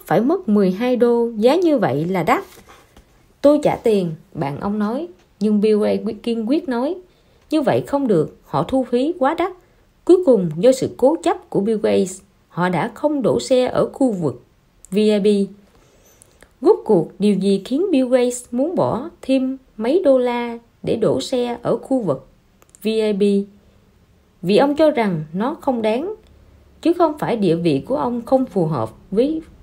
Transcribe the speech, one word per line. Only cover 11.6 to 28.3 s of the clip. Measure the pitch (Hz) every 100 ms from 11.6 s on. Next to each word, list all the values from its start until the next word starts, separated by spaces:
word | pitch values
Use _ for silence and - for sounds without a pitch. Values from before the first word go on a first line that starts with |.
| 202 214
Gates, | 214 196 190 - - _ _
họ | - 180
đã | 170 208
không | - 294 294
đổ | 202 -
xe | - 254 202
ở | - 233
khu | - 262
vực | 196 151 117 _ _ _ _ -
V | 190
I | 214 208
P. | 202 202 196 - _ _ _ _ _ _ _ _ - -
Rốt | 285 - -
cuộc, | 196 156 -
điều | 208 185
gì | 196 196 -
khiến | 269 403
Bill | 277 254
Gates | 254 247 240 -
muốn | 240 302 311
bỏ | 131 214 320 -
thêm | - 269 262 269 _ -
mấy | 220 349
đô | 311 262
la | 247 240 240 233 - _
để | - 233
đổ | 185 190
xe | - 254 240 240
ở | - 147
khu | - 262
vực | 190 131 - _ _ _ _ -
V | 208
I | 220 214
P? | 202 202 202 202 - _ _ _ _ _ _ _ _
Vì | 175 214
ông | 277 294
cho | 311
rằng | 247 208 165 151
nó | 175 240 330
không | - 240
đáng, | 214 233 359 427 - - _ - _ _
chứ | 311
không | 339 330 302
phải | 151 226
địa | 190 170
vị | 170 139 139
của | 277
ông | 262 240
không | 233